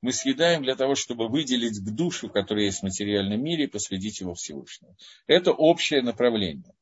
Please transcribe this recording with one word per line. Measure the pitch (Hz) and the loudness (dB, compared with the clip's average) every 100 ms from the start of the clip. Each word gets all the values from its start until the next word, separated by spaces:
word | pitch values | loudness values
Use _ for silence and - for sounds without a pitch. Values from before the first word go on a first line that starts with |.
мы | 120 | -4
съедаем | 127 135 131 170 170 | -2 -2 2 4 2
для | 131 131 | 0 0
того, | 135 139 | 2 0
чтобы | - 117 113 | -2 -4 -2
выделить | 135 139 123 117 104 | 0 0 0 0 -2
к | 98 | -6
душу, | 107 175 - 104 | -2 -2 -2 -4
которая | 104 98 104 101 | -2 0 0 0
есть | 95 | 0
в | |
материальном | 98 92 101 101 98 104 | -4 -4 -2 0 0 -2
мире, | 147 170 139 | -2 -2 -2
и | |
посвятить | 104 - 95 101 104 | -4 -6 -6 -6 -8
его | 92 | -10
Всевышнему. | 90 - 71 - - _ - - - - | -8 -10 -12 -16 -20 _ -20 -20 -10 2
Это | 165 180 | 4 4
общее | 143 156 165 - 147 | 4 4 4 2 0
направление. | 123 110 123 113 92 69 - _ | 0 2 2 2 -2 -4 -14 _